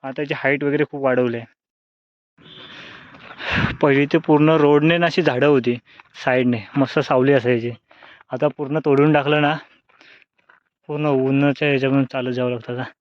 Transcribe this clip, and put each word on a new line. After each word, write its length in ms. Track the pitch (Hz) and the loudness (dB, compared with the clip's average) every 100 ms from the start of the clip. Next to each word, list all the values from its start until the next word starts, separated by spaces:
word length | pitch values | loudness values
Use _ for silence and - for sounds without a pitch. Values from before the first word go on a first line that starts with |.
आता 180 | 135 131 | -12 -10
याची 120 | 147 151 | -8 -4
हाईट 260 | 139 143 | -2 -2
वगैरे 200 | 143 147 147 | -2 -2 -2
खूप 120 | 147 | -2
वाढवली 340 | 135 123 123 117 | -2 0 0 -2
आहे. 80 | 113 _ _ _ _ _ _ _ _ _ - - - - - - - - - - - - - - | -12 _ _ _ _ _ _ _ _ _ -20 -20 -20 -20 -20 -20 -20 -20 -20 -14 -6 -4 -4 -2
पहिली 240 | 151 139 143 | 0 2 2
ते 120 | 165 | -2
पूर्ण 320 | - 151 151 | 2 2 4
रोडने 480 | 160 147 147 156 170 | 4 4 4 4 2
ना, 80 | 170 | 0
अशी 160 | 156 | 0
झाडं 260 | 156 123 143 | 0 2 2
होती 280 | 143 120 120 _ - - - - | 2 0 -6 _ -20 -20 -8 -2
साईडने, 340 | 127 123 120 104 - | 0 0 -2 -4 -2
मस्त 220 | 135 - | 0 0
सावली 340 | 143 135 131 | 0 2 4
असायची. 380 | 139 117 123 117 117 _ _ - - _ | 2 2 -2 -2 -12 _ _ -20 -20 _
आता 160 | 131 147 | -4 -4
पूर्ण 320 | - 143 151 151 | -4 -6 -4 0
तोडून 280 | 139 147 | 2 4
टाकलं 280 | 147 139 151 | 2 2 0
ना, 160 | 147 151 - _ _ _ - - _ _ _ _ _ _ _ | 0 -2 -10 _ _ _ -20 -20 _ _ _ _ _ _ _
पूर्ण 200 | 147 151 | -6 -2
उन्हाच्या 600 | 135 131 135 143 135 151 | 0 0 2 0 0 0
ह्याच्यामधून 380 | 139 135 139 131 | 0 0 0 -2
चालत 260 | 135 127 | -4 -6
जावं 200 | 123 123 | -4 -4
लागतं 280 | 120 117 123 | -6 -8 -10
आता. 120 | 127 _ | -10 _